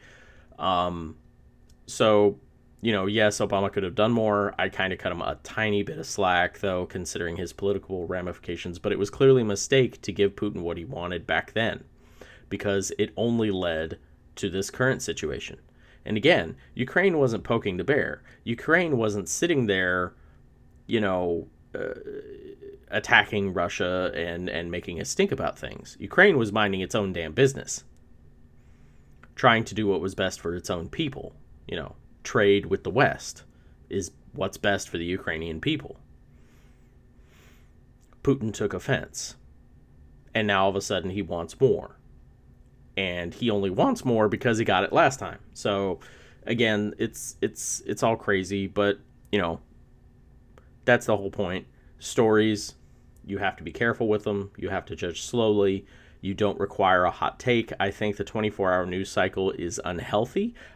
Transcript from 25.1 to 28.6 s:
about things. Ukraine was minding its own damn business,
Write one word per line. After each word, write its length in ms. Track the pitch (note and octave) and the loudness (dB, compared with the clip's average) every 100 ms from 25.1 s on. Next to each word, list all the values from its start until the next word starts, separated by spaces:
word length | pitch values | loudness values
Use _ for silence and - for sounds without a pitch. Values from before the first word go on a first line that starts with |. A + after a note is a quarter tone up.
| - G3 | 0 0
about 280 | - C#2+ - | 0 -4 -6
things. 360 | B1+ - - - | -12 -12 -18 -14
Ukraine 380 | - - G3+ D3+ | -2 6 6 6
was 140 | A2 | 2
minding 300 | G#2+ G#2 F#2+ | 2 2 0
its 140 | F#2 A#2 | -2 0
own 180 | G2 | -2
damn 200 | F2 D#2+ | -4 -4
business, 500 | D#2 C3+ C3+ - - - - - - - - - - | 2 2 2 -10 -12 -12 -20 -20 -20 -20 -20 -20 -20